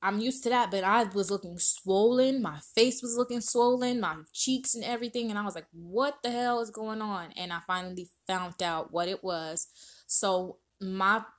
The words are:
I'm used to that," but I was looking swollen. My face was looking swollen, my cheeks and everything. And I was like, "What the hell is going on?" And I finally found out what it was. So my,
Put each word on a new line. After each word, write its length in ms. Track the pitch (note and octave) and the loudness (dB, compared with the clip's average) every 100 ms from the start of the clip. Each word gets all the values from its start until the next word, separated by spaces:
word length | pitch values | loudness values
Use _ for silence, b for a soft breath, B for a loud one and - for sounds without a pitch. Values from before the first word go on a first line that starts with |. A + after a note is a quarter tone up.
I'm 180 | F#3+ G#3 | -2 0
used 240 | A#3 C4 | 0 -2
to 60 | A#3 | 2
that," 220 | B3 A3 | 2 2
but 120 | G3 | 2
I 220 | F#3 A3+ G#3+ | 4 4 4
was 260 | G3+ F#3 | 0 -2
looking 260 | G3 F3 F3 | -2 -4 -2
swollen. 840 | - - F#3 F#3+ A3 B3+ C4 C4+ | 0 0 2 4 6 6 4 2
My 180 | F#3+ D3 - - | -2 -6 -2 4
face 260 | B3 B3 | 4 2
was 140 | B3 A#3 | -2 -2
looking 240 | B3 A#3+ | -2 -2
swollen, 580 | - A#3+ A#3+ B3+ B3 B3 | 0 4 4 4 2 0
my 160 | F#3 D#3 D#3 | -2 -6 -10
cheeks 420 | - - B3+ C4 A#3 | -4 0 0 0 -2
and 80 | |
everything. 460 | - A#3 A#3 A#3+ A#3 | -2 -4 -4 -4 -4
And 100 | G#3 | -2
I 60 | G#3 | -4
was 100 | F3 | -6
like, 120 | D#3 | -12
"What 440 | E3 E3+ G3+ C#4+ C#4+ | -16 -6 -2 -2 -2
the 80 | A#3+ | -4
hell 280 | A#3+ B3 A#3+ | -2 0 0
is 100 | A3+ | -2
going 300 | G#3+ A3 A3 | -6 -6 -6
on?" 300 | G#3+ F#3+ E3+ - | -4 -6 -8 -10
And 160 | F3+ | -8
I 60 | E3+ - | -6 -4
finally 420 | F#3 F#3 F#3 F3 - - | -4 -4 -10 -12 -10 -4
found 340 | F#3 F3+ E3+ | -4 -4 -4
out 300 | F3 D#3+ - | -2 -2 -2
what 160 | E3 F3 | -2 -2
it 160 | F#3+ | -2
was. 440 | F#3 E3 D#3+ E3+ - B B B - | -4 -4 -4 -6 -8 B B B -2
So 500 | - G3+ F#3 F#3 - _ - | 0 2 2 0 -10 _ -10
my, 420 | F#3+ F#3+ F#3+ A3 G#3 | -6 0 2 2 -2